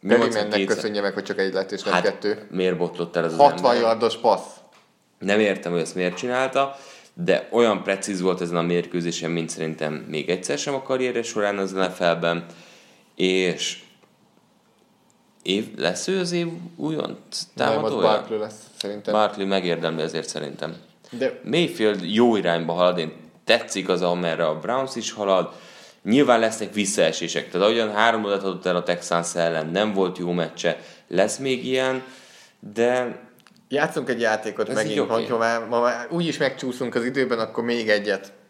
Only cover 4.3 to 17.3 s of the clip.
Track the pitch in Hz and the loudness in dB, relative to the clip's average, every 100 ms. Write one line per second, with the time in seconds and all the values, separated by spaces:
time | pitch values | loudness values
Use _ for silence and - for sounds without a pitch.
4.3 | 95 - - - _ _ _ _ _ 95 | 2 0 -18 -20 _ _ _ _ _ 0
5.3 | 104 104 95 85 85 80 92 90 90 123 | 2 4 2 -2 -2 -2 -2 -2 -2 -4
6.3 | 123 135 139 139 - - - - - 175 | 0 0 0 -2 -4 -18 -20 -20 -6 0
7.3 | - - 113 117 98 95 98 - 95 92 | 0 2 4 4 4 0 -2 -2 0 0
8.3 | 90 87 85 85 87 85 87 85 82 82 | 0 -2 0 2 0 0 -4 -4 -4 -4
9.3 | 85 80 - 80 78 78 76 - 76 71 | -4 -4 -6 -6 -4 -6 -6 -6 -8 -2
10.3 | 90 - 143 147 139 - 131 127 120 117 | -4 -2 -6 -4 -6 -2 -2 0 -2 -4
11.3 | 107 101 101 95 95 92 87 87 85 85 | -2 0 0 -2 0 -2 2 0 2 0
12.3 | 85 - - - - - _ _ _ 92 | -2 -4 -20 -20 -20 -20 _ _ _ 2
13.3 | 92 92 - - - - _ _ _ _ | 2 2 0 -6 -8 -16 _ _ _ _
14.3 | _ _ _ _ _ _ _ _ _ _ | _ _ _ _ _ _ _ _ _ _
15.3 | _ - 98 117 - 73 90 - 190 175 | _ -2 -2 -2 -2 -2 -2 -2 -2 0
16.3 | 175 170 170 175 - 151 156 - - - | -2 -4 -6 -14 -6 -4 -4 -4 -8 -12